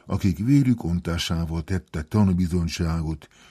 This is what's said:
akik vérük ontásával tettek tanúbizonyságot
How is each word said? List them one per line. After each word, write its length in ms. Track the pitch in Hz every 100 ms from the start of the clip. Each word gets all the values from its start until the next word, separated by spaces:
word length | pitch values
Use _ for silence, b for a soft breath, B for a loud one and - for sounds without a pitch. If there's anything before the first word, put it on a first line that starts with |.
| B
akik 320 | 90 101 90
vérük 460 | 117 143 127 120
ontásával 760 | 82 87 85 82 - 82 82 82
tettek 460 | - 92 - 80 76
tanúbizonyságot 1200 | 107 95 90 87 87 82 - 82 82 78 78 - b b